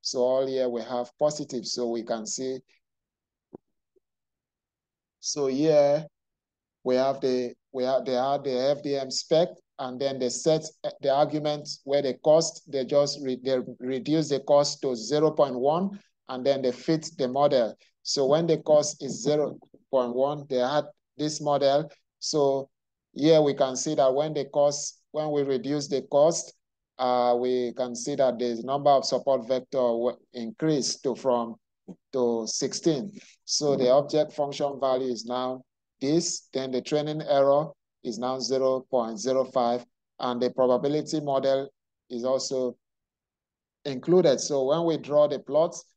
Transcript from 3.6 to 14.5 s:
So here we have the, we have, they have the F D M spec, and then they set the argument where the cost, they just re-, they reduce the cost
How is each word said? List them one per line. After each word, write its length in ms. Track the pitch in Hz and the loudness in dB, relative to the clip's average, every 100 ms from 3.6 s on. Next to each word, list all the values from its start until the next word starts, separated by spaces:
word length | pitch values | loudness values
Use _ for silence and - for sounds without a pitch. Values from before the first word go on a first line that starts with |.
| _ _ _ _ _ _ _ _ _ _ _ _ _ _ _ _ | _ _ _ _ _ _ _ _ _ _ _ _ _ _ _ _
So 260 | - 151 139 | -10 -4 -2
here 580 | 131 156 151 143 147 160 _ _ _ _ _ _ _ | 0 4 4 4 2 -2 _ _ _ _ _ _ _
we 120 | 127 127 | 0 2
have 260 | 131 135 | 2 0
the, 320 | 135 127 123 120 _ | 0 0 -2 -8 _
we 140 | 131 127 | -4 0
have, 180 | 131 | 0
they 100 | 123 | 0
have 300 | 123 135 139 | 0 0 -2
the 160 | 139 123 131 143 | -2 0 0 0
F 60 | |
D 140 | 147 139 | -2 -4
M 120 | 131 | -4
spec, 380 | 123 - 160 175 - _ _ | -8 0 2 2 -2 _ _
and 200 | 131 123 | -10 -4
then 200 | 139 135 | -4 -2
they 100 | 127 | -4
set 340 | 117 - 156 156 _ 147 - | -2 0 0 -2 _ -10 -4
the 80 | 139 | 0
argument 600 | 135 151 151 151 147 143 - - | 2 2 0 -4 -4 -8 -14 -2
where 160 | 143 | -2
the 140 | 135 123 - | 0 -2 4
cost, 440 | 156 160 - - | 4 4 -6 -8
they 160 | 139 123 | -4 0
just 340 | 143 143 143 | 2 2 -2
re-, 160 | 139 127 | -6 -4
they 160 | 127 131 127 120 | -2 -2 -2 -10
reduce 500 | 127 131 117 156 151 | -6 -6 -2 -2 0
the 120 | 139 | -2
cost 400 | - | 2